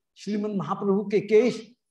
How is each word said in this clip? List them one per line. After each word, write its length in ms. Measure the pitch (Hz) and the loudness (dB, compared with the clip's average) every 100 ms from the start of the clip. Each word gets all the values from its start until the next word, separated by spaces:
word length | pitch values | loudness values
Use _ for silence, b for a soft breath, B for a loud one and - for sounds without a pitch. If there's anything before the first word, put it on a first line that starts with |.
| _ - | _ -16
श्रीमद् 420 | - 214 214 202 | -6 -4 -4 -4
महाप्रभु 460 | 156 196 202 196 | -4 -4 0 0
के 160 | 202 208 | 2 -2
केश, 540 | - 214 240 - - _ _ | 4 4 4 0 -10 _ _